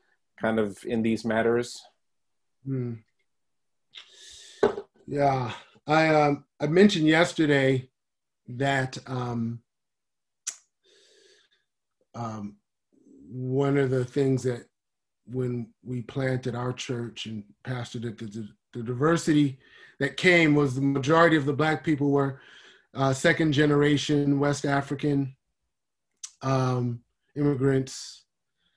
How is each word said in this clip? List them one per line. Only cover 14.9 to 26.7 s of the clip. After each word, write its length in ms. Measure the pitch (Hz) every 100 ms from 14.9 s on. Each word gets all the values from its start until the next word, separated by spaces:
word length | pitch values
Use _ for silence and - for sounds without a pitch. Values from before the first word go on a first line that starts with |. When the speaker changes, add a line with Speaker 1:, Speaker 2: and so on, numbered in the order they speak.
| _ _ _ -
Speaker 2:
when 460 | 127 127 123 113 _
we 180 | 113 123
planted 520 | 110 139 135 127 127
our 180 | 117 123
church 540 | 127 - 120 120 107 110
and 180 | 110 101 _
pastored 400 | - 127 117 123
it, 140 | 117 107
the, 80 | 113
the, 220 | 107 107 _ _
the 100 | 123
diversity 760 | 117 123 151 170 - 151 143 135 _ - - -
that 160 | 135 -
came 380 | 185 175 156
was 200 | 147 143
the 60 | 127
majority 560 | 139 139 131 160 170 160
of 80 |
the 80 | 139
Black 320 | 131 156 156
people 260 | 170 147 143
were, 300 | 139 139 131 - - - _ _
uh, 180 | - 135
second 400 | 131 170 - 160
generation 880 | 139 151 143 147 147 135 147 143 139
West 240 | 143 143
African, 720 | 147 139 139 143 147 143 135 - _ _ _ _ _ _ _ _ - _
um, 580 | 135 135 131